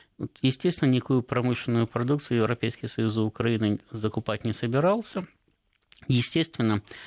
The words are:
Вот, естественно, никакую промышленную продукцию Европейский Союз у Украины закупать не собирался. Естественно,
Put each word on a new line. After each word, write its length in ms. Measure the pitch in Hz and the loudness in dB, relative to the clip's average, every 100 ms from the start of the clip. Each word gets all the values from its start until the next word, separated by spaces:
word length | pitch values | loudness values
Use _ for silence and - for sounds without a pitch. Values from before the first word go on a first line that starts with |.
| _ - | _ -12
Вот, 140 | - - | -12 0
естественно, 480 | 131 - 180 - 139 | 0 2 -2 2 2
никакую 300 | 127 - 127 | 2 2 0
промышленную 640 | - 123 123 113 - 117 113 | 2 -2 0 0 0 2 2
продукцию 520 | 117 123 147 - 120 | 0 0 -2 0 0
Европейский 480 | 110 120 113 - - | 2 0 -4 -4 -8
Союз 300 | - 113 110 | -2 0 0
у 80 | 110 | -2
Украины 540 | - 117 110 107 104 - | 0 0 2 2 0 -4
закупать 540 | 113 107 110 110 107 117 | -4 -4 -4 -4 -4 -4
не 80 | |
собирался. 720 | - 120 131 175 226 - 196 180 _ _ _ _ _ _ - - | -4 -2 2 2 0 -4 -8 -10 _ _ _ _ _ _ -20 0
Естественно, 760 | 123 - 160 160 - 113 104 - - | 0 2 -2 -2 0 0 0 -4 -20